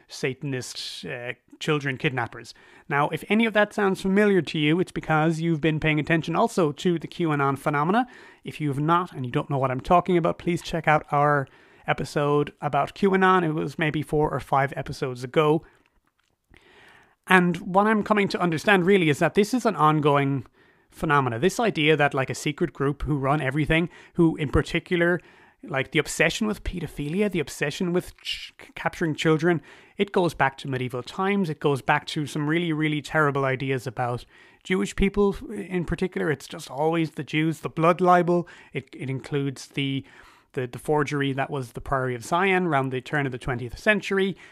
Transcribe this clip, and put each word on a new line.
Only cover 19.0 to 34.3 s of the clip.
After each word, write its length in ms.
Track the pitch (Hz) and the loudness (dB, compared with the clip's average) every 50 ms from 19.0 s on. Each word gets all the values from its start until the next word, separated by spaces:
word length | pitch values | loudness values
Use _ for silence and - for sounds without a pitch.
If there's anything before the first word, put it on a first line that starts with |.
| 175 156 | 4 4
is 100 | 143 - | 2 2
that 140 | 175 156 - | 2 2 2
this 200 | 190 208 208 - | 2 2 2 0
is 120 | 254 - | 0 0
an 100 | 233 202 | 0 2
ongoing 680 | - 151 151 156 156 143 151 143 143 139 139 139 135 113 - _ _ _ _ _ _ _ _ | 4 4 4 4 4 4 2 2 2 2 0 0 -2 -4 -8 _ _ _ _ _ _ _ _
phenomena. 480 | _ - - 165 147 147 135 127 117 113 | _ -6 -2 2 2 2 2 2 0 0
This 200 | 139 190 - - | 0 0 0 0
idea 360 | 247 214 165 165 147 151 156 | 0 0 0 2 2 4 4
that, 180 | 143 147 143 - | 4 4 2 2
like, 160 | 143 131 - | 0 -2 -2
a 60 | 127 | -4
secret 360 | - - 156 147 - 180 151 | -4 -4 -4 -2 -2 -2 -4
group 320 | - - 139 139 147 - - | -2 -2 -2 -2 -2 -2 -2
who 140 | 127 151 139 | -4 -2 0
run 240 | 135 131 143 147 | 0 0 0 0
everything, 480 | 135 131 127 156 151 127 160 160 175 165 - - - - _ | 0 -2 -2 0 0 2 2 2 0 -2 -4 -12 -20 -6 _
who 220 | - 170 160 160 | 2 2 2 2
in 140 | - 160 127 | 0 -2 0
particular 720 | - 160 143 - - 170 - - 180 170 170 170 180 165 - - - - - _ _ _ - | 0 0 0 0 -2 -6 -4 -2 0 2 2 2 2 0 -2 -8 -20 -20 -20 _ _ _ -12
like, 280 | 262 165 135 131 - | -6 -4 -4 -4 0
the 80 | - 151 | 0 0
obsession 480 | 143 - - - 160 - - - 220 214 | 0 0 0 2 2 2 0 0 -4 -4
with 160 | 202 - - | -4 -6 -8
pedophilia, 680 | - - 180 151 143 - - 143 147 160 190 214 208 | -8 -8 -8 -8 -10 -8 -8 -8 -4 -2 -2 -2 0
the 80 | 185 170 | 0 -2
obsession 540 | 139 - - - 151 143 147 - 190 175 175 | -4 -6 -6 -6 -4 -4 -2 -2 -2 0 0
with 220 | 180 - - - - | -2 -2 -4 -8 -14
ch-, 320 | - - - - - - - - - - - | -10 -10 -10 -10 -12 -16 -18 -20 -20 -18 -12
capturing 400 | - - 165 - - 180 160 143 | -8 -6 -6 -4 -2 -2 -4 -2
children, 460 | - - 165 160 156 160 175 175 156 - - - - - - _ - | 0 2 2 2 4 4 2 0 0 -2 -8 -16 -20 -20 -10 _ -2
it 140 | 202 202 | -2 0
goes 220 | - 202 180 165 - | 0 0 0 0 2
back 240 | - 143 135 - - | 2 0 0 0 -2
to 100 | - 147 | -6 -6
medieval 360 | 131 127 127 123 - 123 120 | -6 -4 -4 -6 -6 -8 -10
times. 460 | - - - 190 190 202 196 190 156 | -8 -6 -4 -2 0 0 0 0 -2
It 100 | 151 - | -2 -2
goes 220 | - 156 143 127 | 0 0 0 0
back 240 | - - 151 147 - - | 0 0 0 0 -2 -4
to 180 | - 160 151 | -6 -4 -4
some 220 | 131 - 160 147 147 | -4 -4 -4 -2 0
really, 260 | 156 170 175 170 156 | 0 0 0 -2 -2
really 280 | 151 156 156 151 151 | 0 0 -2 -2 -4
terrible 440 | 135 - - 156 151 143 135 139 139 | -4 -2 0 2 2 2 2 0 0
ideas 420 | 131 131 123 135 135 135 131 120 135 | 0 -2 -2 -2 -2 -4 -4 -4 -6
about 380 | 117 - 127 120 123 120 - - | -6 -4 -4 -4 -4 -6 -8 -12